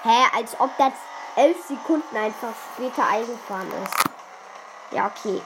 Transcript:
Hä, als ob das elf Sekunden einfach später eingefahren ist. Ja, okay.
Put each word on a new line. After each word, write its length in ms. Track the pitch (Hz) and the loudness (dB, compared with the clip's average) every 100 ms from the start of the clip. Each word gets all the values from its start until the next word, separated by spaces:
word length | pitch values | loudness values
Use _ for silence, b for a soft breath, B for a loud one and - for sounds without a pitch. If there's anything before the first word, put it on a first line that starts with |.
Hä, 200 | 233 233 254 214 | 4 6 6 2
als 200 | 220 - | -4 0
ob 80 | 262 - | 0 4
das 160 | 269 262 - - - - | 2 2 -14 -14 -6 6
elf 260 | 285 349 - | 6 6 -4
Sekunden 500 | 269 - 320 - 226 | -8 2 0 2 -2
einfach 380 | 214 220 240 220 - | -2 -4 -8 -8 -12
später 320 | - 254 240 262 | -6 -6 0 2
eingefahren 640 | 208 233 233 - 196 185 170 | 2 0 -8 -8 -6 -6 -6
ist. 1120 | 196 - 185 - - - - - - - - 131 | -4 -2 -2 -2 -20 -20 -20 -20 -18 -18 -6 -2
Ja, 120 | 196 | -2
okay. 340 | - 220 185 | -2 -4 -4